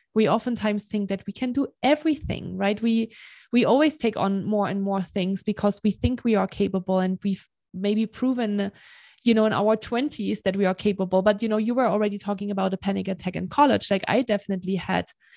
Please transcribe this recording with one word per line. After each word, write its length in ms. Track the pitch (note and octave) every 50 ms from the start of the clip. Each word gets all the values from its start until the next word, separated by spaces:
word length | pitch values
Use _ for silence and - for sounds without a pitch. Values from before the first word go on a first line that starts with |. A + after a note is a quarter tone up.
| _ _ _
we 140 | A3 A3 D3
oftentimes 560 | G3 A3 - B3 A#3 - G#3+ G#3+ G#3 G#3 -
think 240 | - - G#3 G3+ F#3+
that 160 | G3 F#3+ -
we 60 | G3+ -
can 180 | - B3+ B3
do 160 | A#3+ C#4 C4+ - - _ -
everything, 720 | C4 D4+ D4 - D#4+ D4+ D#4 - - - - - F3 F#3
right? 260 | F#3+ G3 G3+ G#3+ G#3+
We, 300 | A3+ A#3 A3+ A3+ A3 A3+ - - - - - - - _
we 140 | A#3 B3 -
always 320 | - A#3 C#4 D#4 D4 D4+
take 180 | - - A3+ -
on 300 | - F#3+ G3 G3 G3 D#3+
more 240 | G3+ G#3+ G#3 G3 F3
and 120 | F#3+ G3
more 200 | G3 G3 G3 G3
things 420 | F3+ - - G3+ F3+ F#3 G3 F#3+ -
because 380 | G#3+ G3+ - - G#3 G3+ - -
we 80 | G#3+
think 320 | - - - A#3 B3+ - -
we 120 | A#3 G#3+
are 120 | F#3+ F#3+
capable, 520 | - - - G3+ F#3+ F#3+ F#3+ F3+ - F#3+ F#3
and 200 | F#3 F#3 F#3+ -
we've 240 | - G3+ F#3+ - - _ _ _ _ _ -
maybe 320 | F3+ G3 G3+ G#3+ A3 A3
proven, 640 | A3 - - B3+ C4 B3+ B3 A3+ G#3 G3+ G3+ G3 G3 - - - - - - - - _ _ -
you 100 | A#3+ A3
know, 120 | A3 G#3+
in 60 | G#3+
our 240 | - C#3+ G3+ A3 A3
twenties 640 | A3 - - A#3 A#3+ C#4+ D4 - - G3+ F#3+ G#3+ - -
that 120 | F#3+ F#3
we 100 | G3 G3
are 80 | F#3 F#3
capable. 480 | - - G#3 G3 G3 F#3+ F#3 F#3+ F#3+
But, 200 | F#3+ G#3+ G3+ G3+
you 80 | A#3 A3
know, 80 | G#3+
you 180 | A3 G#3+ A#3 A#3+
were 100 | C4 B3+
already 300 | G3 F#3+ G#3+ G#3+ G#3 G3+
talking 320 | G3+ - G3+ G#3 F#3+ G#3 G3+
about 240 | G3+ F#3+ F#3+ F#3+ F#3+
a 40 |
panic 320 | - - G3+ G3 G3 F#3+ F#3+
attack 260 | F#3+ - - F3+ -
in 140 | D#3 F#3 F#3
college. 420 | - - D4 C4+ G#3+ G3+ - -
Like, 140 | G3+ F#3+ -
I 140 | - F#3+ B3+
definitely 540 | B3+ - G#3 G3+ - - F#3+ F#3 F#3 F#3 G3
had 300 | F3 - - F#3 F3+ F3 - - _ _ _ -